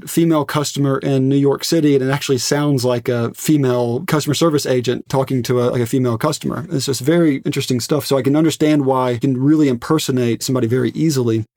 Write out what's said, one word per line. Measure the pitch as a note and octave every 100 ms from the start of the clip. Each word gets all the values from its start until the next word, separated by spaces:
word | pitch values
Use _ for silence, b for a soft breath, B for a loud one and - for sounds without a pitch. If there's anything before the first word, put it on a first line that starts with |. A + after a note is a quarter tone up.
| -
female | E3+ E3+ D#3 C#3
customer | D3+ C#3+ D3 C#3 C3+
in | C#3+ C3+ C3
New | C#3
York | C#3 C3+
City, | - E3 D3
and | C#3
it | C3
actually | C#3 - B2
sounds | - D3 D3 C3+
like | B2 A#2+ B2+
a | A#2+ A#2
female | - - D3+ C3 B2 A#2+ B2+ F#3
customer | D3+ D3
service | C3 E3+ D3
agent | - B2+ B2 A#2+ -
talking | C3+ C3+ C3
to | A#2+ B2
a, |
like, | B2 B2+
a | A#2
female | C3+ B2 A2+
customer. | D#3 - - - D#3
It's | C#3 C#3
just | -
very | C3 F3 D#3+ C3+
interesting | D3 C#3 - B2
stuff. | - D3+ -
So | C3+
I |
can | C3 D3
understand | D#3+ - D3+ D3+ C3
why | C3 B2+
you | A#2+
can | C#3 B2+
really | C#3 D#3 C#3
impersonate | A#2+ - D#3+ - B2+ A#2+ A2+
somebody | - B2+ A2+
very | B2+ A#2+
easily. | D3 D#3+ C3+ A#2+ A2+ -